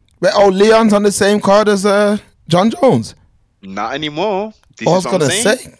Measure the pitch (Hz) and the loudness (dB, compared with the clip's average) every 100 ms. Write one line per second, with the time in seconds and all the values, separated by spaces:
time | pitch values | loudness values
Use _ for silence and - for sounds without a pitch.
0 | _ _ 180 208 202 190 214 220 220 208 | _ _ -2 2 2 4 4 4 4 2
1 | 208 - 202 208 208 202 208 196 202 202 | 0 0 0 0 2 2 2 0 0 0
2 | 208 208 - _ - 170 220 - 262 131 | 0 -2 -8 _ -4 0 0 0 0 0
3 | 104 - _ _ _ _ 98 98 110 139 | -2 -14 _ _ _ _ -14 -10 -8 -6
4 | 151 151 214 190 220 - _ - 113 180 | -8 -6 -4 -4 -8 -12 _ -8 -2 -2
5 | 175 185 147 190 208 247 - | -2 -2 -2 -2 -2 -2 -6